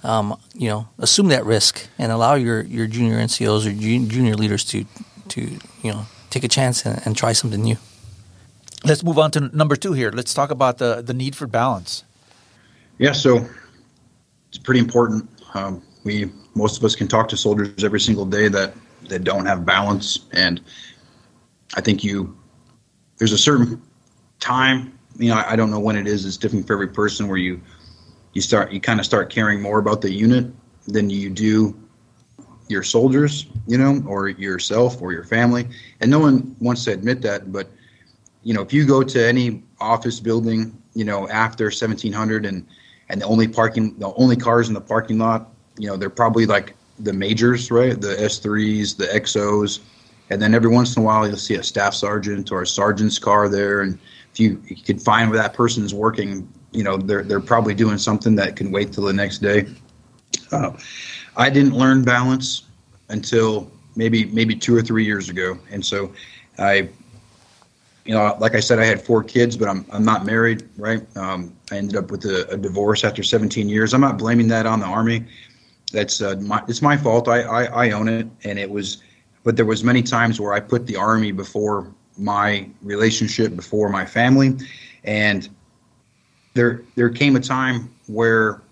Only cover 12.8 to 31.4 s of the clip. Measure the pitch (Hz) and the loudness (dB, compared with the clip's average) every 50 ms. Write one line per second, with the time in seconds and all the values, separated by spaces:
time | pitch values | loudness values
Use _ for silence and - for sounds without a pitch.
12.8 | _ _ _ _ 117 143 143 143 - 135 123 117 123 - - - - - _ _ | _ _ _ _ 2 2 2 4 4 4 4 4 2 -2 -12 -20 -20 -20 _ _
13.8 | _ _ _ _ _ _ _ _ _ _ _ _ _ _ - - - - 131 127 | _ _ _ _ _ _ _ _ _ _ _ _ _ _ -20 -12 -2 2 4 4
14.8 | 113 - - 120 120 110 107 110 110 - - _ - - - 101 98 98 92 87 | 4 4 4 2 2 4 0 -4 -6 -8 -18 _ -20 -12 -10 -8 -6 -6 -8 -10
15.8 | - _ _ _ _ 104 104 104 101 92 - - - _ _ 107 104 107 - - | -12 _ _ _ _ -4 -4 -4 -4 -6 -8 -16 -20 _ _ 0 0 0 0 2
16.8 | - - - - 110 95 - 110 113 - - - - 110 104 107 104 101 101 - | 0 0 0 0 -2 2 2 2 2 2 -2 -2 0 0 0 0 -2 -4 -4 -2
17.8 | 104 104 101 101 - 117 110 101 98 95 98 101 107 104 98 98 95 95 - - | -2 0 0 0 0 0 0 0 0 -2 0 2 2 2 2 0 -2 -2 -6 -16
18.8 | - _ - _ - - 98 90 90 90 92 98 95 98 98 90 85 87 92 95 | -20 _ -20 _ -14 -10 -8 -4 -2 -2 -2 -2 -2 -2 -2 -2 0 2 2 2
19.8 | 101 101 101 95 - - - - - _ - 85 92 87 85 85 - - - - | 2 2 0 -2 -2 -6 -8 -8 -8 _ -2 0 0 0 0 -4 -8 -18 -20 -20
20.8 | - - - _ _ _ _ _ _ _ _ _ _ _ _ _ _ _ - - | -20 -20 -20 _ _ _ _ _ _ _ _ _ _ _ _ _ _ _ -8 -4
21.8 | 95 110 104 92 - 101 101 98 92 85 - - _ _ _ _ _ _ _ _ | 0 0 0 0 0 -4 -4 -4 -6 -8 -10 -18 _ _ _ _ _ _ _ _
22.8 | _ _ _ _ _ _ _ _ 113 110 107 104 - 151 147 135 120 113 - - | _ _ _ _ _ _ _ _ 0 2 4 4 4 4 4 4 2 2 0 -8
23.8 | - _ _ _ _ _ _ _ _ _ _ _ - - 123 127 131 131 131 131 | -12 _ _ _ _ _ _ _ _ _ _ _ -4 -2 0 2 4 4 2 0
24.8 | 123 - - _ _ _ - - 120 117 117 110 - - 110 113 113 107 107 107 | -2 -10 -16 _ _ _ -6 0 2 2 2 2 0 0 0 2 2 2 0 0
25.8 | 104 110 107 104 101 104 104 101 95 95 92 - - 107 - 104 90 - 110 101 | 0 0 0 0 -2 -2 -2 -2 -4 -6 -8 -6 -4 -2 -2 -2 -2 -2 -2 -2
26.8 | 98 90 - - 104 104 - - 104 101 95 92 90 90 90 87 - - - - | -2 -6 -2 -2 -2 -2 -2 -4 -4 -4 -2 -2 -2 -4 -6 -8 -14 -20 -20 -20
27.8 | - - - _ _ _ - _ _ _ _ 104 98 - - 107 98 - 98 98 | -20 -20 -20 _ _ _ -20 _ _ _ _ -6 -2 2 2 2 2 0 -4 -6
28.8 | - - 113 107 95 - - 107 92 - - 117 110 104 104 101 101 101 104 107 | -2 0 0 0 0 0 0 0 0 -2 -2 -2 0 0 0 -2 -4 -2 -2 0
29.8 | 101 107 104 104 - 98 92 98 110 117 123 127 127 120 - - _ _ _ _ | 2 0 -2 0 -2 -4 -2 2 2 4 4 4 0 -2 -8 -18 _ _ _ _
30.8 | _ - 101 107 101 101 98 101 98 101 95 95 | _ -4 -2 -2 0 0 -2 -4 -6 -6 -6 -2